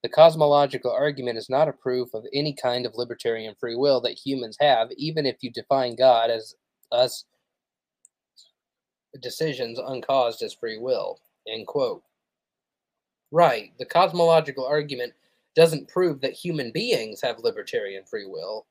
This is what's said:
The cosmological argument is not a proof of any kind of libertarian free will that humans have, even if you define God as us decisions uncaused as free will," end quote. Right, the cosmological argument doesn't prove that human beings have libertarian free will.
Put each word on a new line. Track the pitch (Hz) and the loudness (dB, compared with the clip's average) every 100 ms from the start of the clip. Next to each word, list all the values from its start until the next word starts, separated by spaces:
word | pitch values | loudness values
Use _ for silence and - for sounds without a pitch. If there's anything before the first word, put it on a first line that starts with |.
The | - | 0
cosmological | - 165 160 147 147 143 - 123 | 8 8 8 4 4 4 0 -2
argument | 160 147 139 123 113 | 0 -2 -2 -6 -8
is | 107 | -2
not | 131 151 | 0 0
a | |
proof | - 131 127 120 | 0 -4 -4 -4
of | 110 117 | -10 -6
any | 139 151 | -4 -4
kind | 139 127 123 | -4 -4 -2
of | 120 | -6
libertarian | 113 120 113 117 113 110 104 | -8 -8 -4 -4 -4 -8 -10
free | 123 117 | -8 0
will | 143 127 | 2 2
that | 117 - | -2 -6
humans | 139 135 113 - | -6 -6 -6 0
have, | 143 120 95 - | 2 4 0 -4
even | 151 160 | -4 -2
if | 139 - | -2 -4
you | 123 | -10
define | 120 - 135 123 | -12 -2 0 0
God | 117 131 117 117 | 4 6 6 4
as | 113 110 - _ _ _ | -2 -6 -20 _ _ _
us | 117 123 - - _ _ _ _ _ _ _ _ _ _ _ _ _ _ _ _ _ _ 139 | 0 0 -2 -16 _ _ _ _ _ _ _ _ _ _ _ _ _ _ _ _ _ _ -14
decisions | 127 - 160 127 117 120 | -14 -4 -4 -4 -8 -8
uncaused | 127 131 - 135 120 110 | -8 -8 0 2 2 -2
as | 107 | -10
free | - 117 110 | -8 -10 -6
will," | 123 120 - - _ _ - | -4 -2 -4 -10 _ _ -12
end | 110 - | -12 -6
quote. | 147 123 104 _ _ _ _ _ _ _ _ _ _ _ _ _ | -2 -2 -4 _ _ _ _ _ _ _ _ _ _ _ _ _
Right, | 156 165 113 - - | 4 4 2 -6 -16
the | |
cosmological | - 165 190 170 170 165 151 131 | -2 2 2 4 4 4 2 -8
argument | 131 151 147 127 123 _ _ _ _ | -2 -2 -2 -8 -10 _ _ _ _
doesn't | - 165 156 - | 4 4 4 -4
prove | 180 180 139 | -2 0 -2
that | 131 | -6
human | - 175 156 120 | -6 -8 -6 -6
beings | 147 240 147 110 104 | -6 -2 -2 -4 -6
have | 127 113 | -6 -2
libertarian | 117 107 - 117 101 98 | -4 -4 -8 -6 -6 -12
free | 95 110 | _ -12
will. | 98 92 92 107 _ | -10 -12 -10 -12 _